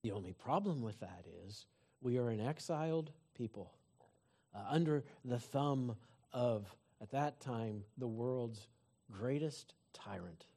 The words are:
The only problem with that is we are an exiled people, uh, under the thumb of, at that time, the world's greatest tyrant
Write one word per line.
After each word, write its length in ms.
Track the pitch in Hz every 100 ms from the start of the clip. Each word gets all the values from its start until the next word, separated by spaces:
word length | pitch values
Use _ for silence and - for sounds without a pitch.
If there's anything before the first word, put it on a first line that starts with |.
The 80 | 113
only 200 | 101 92
problem 480 | 87 117 160 202 151
with 180 | 113 104
that 260 | 95 90 - 87 90
is 200 | 107 - _ _ _
we 160 | 127 123
are 140 | 120
an 100 | 110
exiled 720 | 113 156 - 156 160 160 156 - _
people, 400 | - 113 101 90 - _ _ - _ _ _ _
uh, 60 | 101 98
under 340 | 156 165 151 135 - 127
the 120 | 120
thumb 580 | - 139 143 135 123 110 - - _
of, 420 | 127 123 110 98 - _ _
at 80 | 110
that 300 | 139 147 139
time, 440 | 135 117 113 104 101 -
the 100 | 123
world's 600 | 113 123 127 120 107 - _ _ _ _
greatest 640 | 98 120 143 156 135 - - _
tyrant 540 | - - - 175 165 -